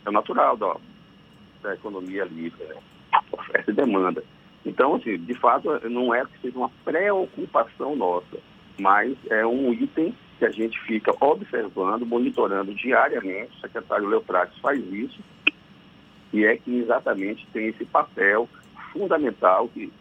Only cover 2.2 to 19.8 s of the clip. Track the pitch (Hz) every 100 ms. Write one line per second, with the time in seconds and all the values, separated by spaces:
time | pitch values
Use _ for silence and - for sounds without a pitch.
2.2 | 92 82 82 - 80 - - - - -
3.2 | - - - - - 104 135 101 92 85
4.2 | - - - - - - 131 180 120 90
5.2 | 85 120 120 135 165 151 113 120 123 120
6.2 | 139 - 127 127 127 - - 160 202 196
7.2 | 185 - 175 143 113 - 135 143 92 87
8.2 | - - - - - - 95 101 117 -
9.2 | - 110 113 127 131 113 139 - 165 247
10.2 | - - 110 110 113 - - 110 - -
11.2 | 139 101 101 117 101 98 95 117 117 120
12.2 | 127 - 104 98 98 101 120 117 139 135
13.2 | 95 95 117 - 113 113 - 104 101 92
14.2 | - 90 87 - 139 143 90 101 131 -
15.2 | - - - - - - - - - -
16.2 | - 107 107 117 - 123 117 120 131 107
17.2 | 98 110 - 113 110 - 120 151 151 -
18.2 | 98 107 - - - - - 156 196 165
19.2 | 135 104 90 110 117 -